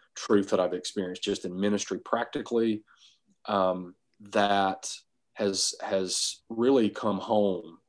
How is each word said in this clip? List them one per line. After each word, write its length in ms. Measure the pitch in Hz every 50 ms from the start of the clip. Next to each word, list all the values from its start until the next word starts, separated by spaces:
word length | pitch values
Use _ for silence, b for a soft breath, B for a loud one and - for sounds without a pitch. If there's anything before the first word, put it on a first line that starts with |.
| _ _ -
truth 340 | - - - 117 101 101 98
that 100 | - 92
I've 100 | 90 90
experienced 500 | 92 90 - - - 107 95 90 92 -
just 220 | - 101 98 - -
in 160 | 92 90 92
ministry 400 | 98 104 104 101 - - 98 90
practically, 840 | - - - 117 117 - - 147 113 - 120 117 113 113 107 107 - b b b b b b b b _ _ _ - -
um, 480 | 107 101 95 92 92 92 90 87 92 _ _ _ _ _ 107 101
that 580 | 104 110 101 101 101 98 98 95 95 - - - - - - _ _ _ _ _ _
has, 420 | - 107 101 98 95 - - - -
has 560 | - - 104 95 95 90 87 - - - - - _ -
really 420 | 113 113 117 127 139 131 113 101
come 280 | - - - 110 98 95
home 640 | 95 - 113 107 104 101 92 87 - 85 82 - _